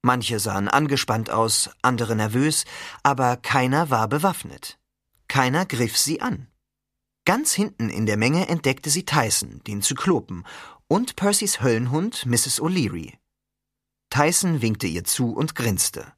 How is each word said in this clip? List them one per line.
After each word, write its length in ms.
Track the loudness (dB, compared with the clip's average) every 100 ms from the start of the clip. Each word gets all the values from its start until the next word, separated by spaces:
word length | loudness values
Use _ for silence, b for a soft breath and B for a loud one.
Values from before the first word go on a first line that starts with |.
Manche 380 | 4 2 0 -2
sahen 280 | -2 0 2
angespannt 600 | 2 4 0 0 -2 0
aus, 400 | 0 2 0 -2 0
andere 320 | 0 2 0 0
nervös, 500 | 2 2 2 0 -4 B B B
aber 340 | 0 2 2 0
keiner 520 | 0 2 4 2 2
war 160 | 2 2
bewaffnet. 720 | 2 0 -2 -10 -14 -16 -18 _ _ _ _ _
Keiner 380 | 2 4 2 0
griff 320 | 0 0 0
sie 240 | -2 -2
an. 260 | -4 -6 -10 _ _ _ _ _ _ _ 0
Ganz 280 | 2 0
hinten 360 | -2 -2 -2 -4
in 180 | -2 0
der 100 | 2
Menge 300 | 2 2 0
entdeckte 420 | 0 0 -2 -2
sie 160 | -2 0
Tyson, 560 | 0 2 -2 -4 -12 -8
den 160 | -4
Zyklopen, 600 | -4 -2 0 0 -2 -12 B B B B _
und 280 | 0 0 -2
Percys 460 | 0 0 -2 0
Höllenhund, 640 | 2 2 0 -2 -2 -4 0
Misses 340 | 0 0 -2
O'Leary. 540 | 0 0 -2 -4 -10 -16 _ _ _ _ _ _ _ _ _
Tyson 520 | 2 2 2 0 0
winkte 260 | 0 0 -2
ihr 160 | -4
zu 300 | -4 -2 -2
und 220 | 0 -4 -2
grinste. 580 | -2 0 -2 -4 -14